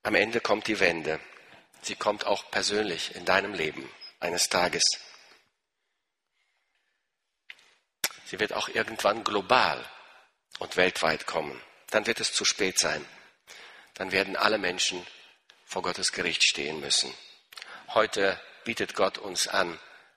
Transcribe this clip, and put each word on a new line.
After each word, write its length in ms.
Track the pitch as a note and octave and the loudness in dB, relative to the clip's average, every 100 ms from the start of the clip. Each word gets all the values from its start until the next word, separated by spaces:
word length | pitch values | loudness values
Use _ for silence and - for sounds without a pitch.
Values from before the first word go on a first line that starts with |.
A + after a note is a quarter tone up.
Am 120 | A2 G2 | 2 2
Ende 240 | G#2+ A#2 | 4 0
kommt 280 | - G#2+ A2 | 2 0 2
die 120 | G#2 | 2
Wende. 400 | F#2 E2 D2 D#2 - - - - _ - | 2 2 -2 -4 -6 -20 -20 -20 _ -12
Sie 140 | - G2+ | -10 -2
kommt 300 | G#2+ G#2 A2+ | -2 0 0
auch 240 | G2+ - | -2 0
persönlich 640 | G#2 F#2+ G#2 G#2+ E2 - F2+ | -2 0 0 0 -2 -6 -6
in 100 | F2+ | 2
deinem 280 | F#2+ G2+ | 2 2
Leben 380 | F#2+ D#2 C#2+ C2+ - - _ | -2 -4 -4 -14 -16 -20 _
eines 300 | F2 F2 - | -4 0 2
Tages. 340 | F#2 F2 F2 - - - - - - _ _ _ _ _ _ _ _ _ _ _ _ _ _ _ _ _ _ _ _ _ - _ _ _ _ - - - | 4 2 2 2 0 -10 -20 -20 -20 _ _ _ _ _ _ _ _ _ _ _ _ _ _ _ _ _ _ _ _ _ -20 _ _ _ _ -8 -8 -14
Sie 140 | F#2+ | -2
wird 140 | G#2 | -2
auch 160 | G#2+ - | -2 -2
irgendwann 540 | A2+ A2 A2 G2+ A2 | -2 -2 2 2 2
global 600 | G2+ G#2 F#2 B2+ F#2+ C2+ - - - - _ _ _ - | 0 0 4 4 4 0 -8 -16 -20 -20 _ _ _ -10
und 180 | F2+ - | -4 2
weltweit 500 | F#2 - D#2+ D#2 - | 2 4 0 0 -2
kommen. 340 | E2 D2 B1+ - - - | -4 -4 -10 -16 -20 -2
Dann 180 | A2 G#2 | 0 0
wird 120 | A2+ | -2
es 140 | A2+ | -2
zu 120 | - G2+ | 0 0
spät 340 | - F#2+ - | 0 0 2
sein. 260 | D#2 D#2 C#2+ - - _ - - - - - - | 0 -2 -8 -18 -20 _ -20 -20 -20 -20 -20 -10
Dann 160 | F#2+ | 0
werden 240 | F#2+ G2 F#2 | 0 0 4
alle 220 | G#2 G#2+ | 4 4
Menschen 480 | F#2 F2+ - F2+ - - - _ _ - _ | 0 0 -2 -4 -12 -20 -20 _ _ -20 _
vor 160 | F#2+ | -4
Gottes 300 | F2+ F2+ F2+ | -4 -2 -2
Gericht 320 | - F2 E2 | 0 -2 2
stehen 360 | - - D2 D#2 | 2 2 -4 -6
müssen. 340 | C#2+ - C2+ - - - _ - - - - | -2 0 -2 -8 -20 -20 _ -20 -18 -18 -2
Heute 520 | A#2 G#2+ G#2+ G2 F2+ - - | 0 2 2 0 0 -10 -12
bietet 320 | - A#2 G2+ - | -8 -4 -4 2
Gott 220 | F#2+ - | 0 0
uns 300 | G2+ F2+ - | -6 -2 0
an 320 | G2 F2 D#2+ - - _ | 2 0 -2 -16 -20 _